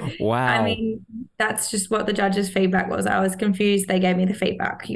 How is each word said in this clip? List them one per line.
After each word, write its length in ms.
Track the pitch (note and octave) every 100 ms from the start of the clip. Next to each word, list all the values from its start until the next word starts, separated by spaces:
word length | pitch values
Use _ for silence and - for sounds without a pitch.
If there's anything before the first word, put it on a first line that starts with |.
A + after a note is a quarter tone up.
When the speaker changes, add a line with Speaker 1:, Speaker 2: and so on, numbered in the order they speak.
| B2+ -
Speaker 1:
Wow. 400 | D3 A#2 - A3+
Speaker 2:
I 20 |
mean, 420 | A3 A3+ A3+ A3 - A3+ B3+ -
that's 320 | A3 A3+ -
just 220 | G#3 F#3+
what 140 | G#3+ G3
the 80 |
judges' 360 | G#3 G3 G3 F#3+
feedback 400 | G3 F#3+ F#3 F#3
was. 160 | G3 F#3
I 140 | F#3+
was 160 | F#3+ F#3
confused. 540 | G#3 F#3+ G#3 G3+ G3
They 100 | F#3
gave 160 | F#3 F3+
me 80 |
the 100 | F#3
feedback. 520 | G3+ - - - - -